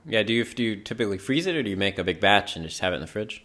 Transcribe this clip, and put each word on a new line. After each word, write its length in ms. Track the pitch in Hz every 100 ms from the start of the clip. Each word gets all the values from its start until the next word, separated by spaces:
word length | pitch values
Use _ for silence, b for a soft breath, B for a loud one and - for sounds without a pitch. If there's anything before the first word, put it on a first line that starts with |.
Yeah, 180 | - 110
do 100 | 104
you, 100 | 117
do 180 | 117 -
you 120 | 117 101
typically 400 | - 113 110 95
freeze 300 | - 135 185
it, 80 |
or 80 | 165
do 80 | 107
you 60 | 95
make 200 | 98 95
a 60 |
big 160 | 92 82
batch 360 | 98 101 - -
and 80 | 82
just 140 | -
have 120 | 92
it 40 | 85
in 40 |
the 40 | 80
fridge? 360 | 104 107 -